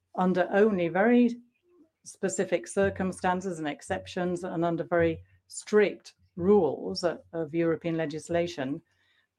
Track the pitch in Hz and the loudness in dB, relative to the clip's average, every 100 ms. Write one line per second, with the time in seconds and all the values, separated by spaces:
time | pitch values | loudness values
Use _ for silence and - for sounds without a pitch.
0 | _ - 185 180 180 196 220 185 170 175 | _ 0 2 2 2 4 4 4 0 2
1 | 220 240 240 - - _ _ _ _ _ | 4 6 4 0 -12 _ _ _ _ _
2 | - - 190 190 185 170 - 196 196 196 | -20 -8 -4 -2 -2 -2 -2 0 0 0
3 | 190 180 185 180 190 160 151 - - 185 | -4 -2 -2 -2 -4 -6 -6 -8 -6 -8
4 | - 185 180 170 180 165 170 165 170 170 | -6 -4 -4 -4 -4 -2 -2 -2 0 2
5 | 165 160 - _ _ - - 214 185 - | 2 0 -10 _ _ -18 0 4 4 0
6 | - - _ - 180 208 160 - 185 185 | -12 -20 _ -2 4 4 4 0 -6 -4
7 | 170 156 - 165 156 165 165 156 170 165 | -4 -4 -8 -8 -4 -2 0 0 -2 -4
8 | 156 156 - 170 170 - 131 156 - _ | -4 -8 -4 -2 -2 -4 -6 -6 -10 _
9 | _ _ _ | _ _ _